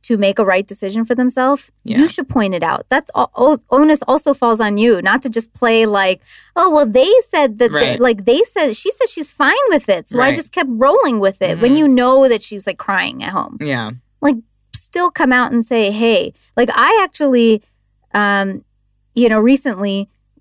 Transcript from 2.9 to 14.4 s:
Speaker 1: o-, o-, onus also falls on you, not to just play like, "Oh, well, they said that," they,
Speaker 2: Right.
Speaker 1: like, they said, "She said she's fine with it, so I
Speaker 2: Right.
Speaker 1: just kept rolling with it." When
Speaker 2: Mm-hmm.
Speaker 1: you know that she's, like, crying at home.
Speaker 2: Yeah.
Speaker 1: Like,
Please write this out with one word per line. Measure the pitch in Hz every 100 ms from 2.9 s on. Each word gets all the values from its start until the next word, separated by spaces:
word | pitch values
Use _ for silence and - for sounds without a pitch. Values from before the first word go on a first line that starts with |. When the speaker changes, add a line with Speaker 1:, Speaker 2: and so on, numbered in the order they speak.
| 269 - -
Speaker 1:
o-, | 247 -
o-, | 254 294 _
onus | 262 302 302 -
also | 285 294
falls | 277 233 220
on | 214 208
you, | 233 190
not | 190 240
to | 269
just | 226 226
play | - 240 226 220
like, | 202 190 185 _ - _ -
"Oh, | 370
well, | 302 262
they | 226 320 494 -
said | 320 269 214
that," | 240
they, | 151 131
Speaker 2:
Right. | -
Speaker 1:
like, | 247 208 196
they | 269
said, | 466 381 349 208
"She | 392
said | - 453
she's | - 302
fine | - 277 440 539
with | 311 -
it, | 185 -
so | 240
I | 262
Speaker 2:
Right. | 294
Speaker 1:
just | -
kept | - 277
rolling | 226 262 440 349 226
with | 196 190
it." | 185 170
When | 233
Speaker 2:
Mm-hmm. | 294
Speaker 1:
you | 294
know | 254 247 262 262
that | 226
she's, | - 202 196
like, | 180
crying | - 196 180 -
at | -
home. | 190 - -
Speaker 2:
Yeah. | 147 127 110 123 _ _
Speaker 1:
Like, | 285 233